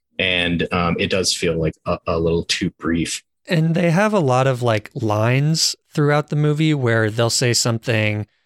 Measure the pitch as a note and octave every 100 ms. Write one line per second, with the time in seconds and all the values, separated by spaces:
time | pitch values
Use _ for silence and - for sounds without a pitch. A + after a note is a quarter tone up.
0 | _ - F#2 F2+ F2 E2+ E2+ F#2 F2 E2+
1 | F#2+ G2 F2 - F2 E2 D#2+ - - F2
2 | - E2 E2 E2+ E2 - F2+ - D#2+ E2+
3 | D2+ - _ _ - E3+ E3 E3 E3+ E3
4 | G#3+ G#3 C#3 B2+ C3+ B2 A#2+ A2 - C3+
5 | A2 G#2 A2 C3 D3 D#3+ - - _ -
6 | D3 D3 D3 D3 D3+ D3+ D#3+ D3 B2 A2+
7 | A2 A2+ A#2 - B2 A#2 B2 A2+ - A2
8 | G#2+ G#2 G#2 _